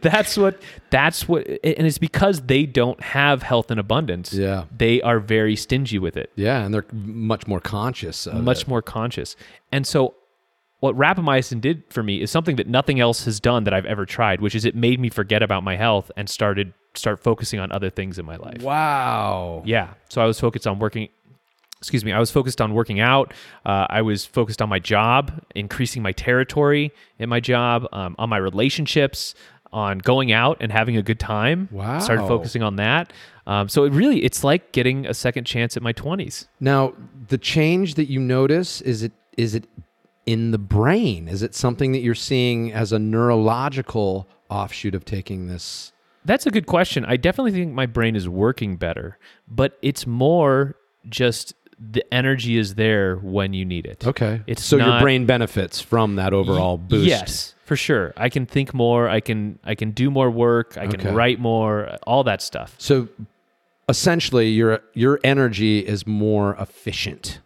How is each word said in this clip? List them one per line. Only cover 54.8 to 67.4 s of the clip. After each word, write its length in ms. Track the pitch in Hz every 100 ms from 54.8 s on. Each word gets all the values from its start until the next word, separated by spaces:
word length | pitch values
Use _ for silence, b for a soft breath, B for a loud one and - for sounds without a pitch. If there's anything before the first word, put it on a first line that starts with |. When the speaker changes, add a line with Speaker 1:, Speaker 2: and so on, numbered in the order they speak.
| 117
Speaker 1:
not 160 | 120
Speaker 2:
brain 240 | 139 131 123
benefits 540 | 123 113 - 92 -
from 340 | - 117 110
that 180 | 98 95
overall 440 | 98 92 92 92 87
Speaker 1:
Y-, 80 | 90
Speaker 2:
boost. 220 | 107 170
Speaker 1:
yes, 460 | 123 - - - _
for 100 | -
sure. 380 | 147 - 135 87 -
I 120 | 120
can 180 | 131 123
think 260 | - 139
more. 360 | 131 117 120 120
I 100 | 110
can, 400 | - 110 104 -
I 100 | -
can 160 | 107 110
do 180 | 107 127
more 220 | 139 127
work. 480 | 117 120 117 117 -
I 80 | 101
can 140 | 104
Speaker 2:
Okay. 100 | 95
Speaker 1:
write 280 | 104 120 123
more, 580 | 120 113 110 107 104 - -
all 160 | 123
that 180 | 123 98
stuff. 360 | - - 57 -
Speaker 2:
So 300 | - 139 117 - 110 _ _ _ _ _ -
essentially, 600 | 131 - 170 - 127 110
your, 300 | 110 113 110 _
your 240 | - 120 143
energy 560 | 127 139 127 101 110 107
is 260 | 101 104 87
more 480 | 104 107 107 101 101
efficient. 800 | 107 - - - - 78 - -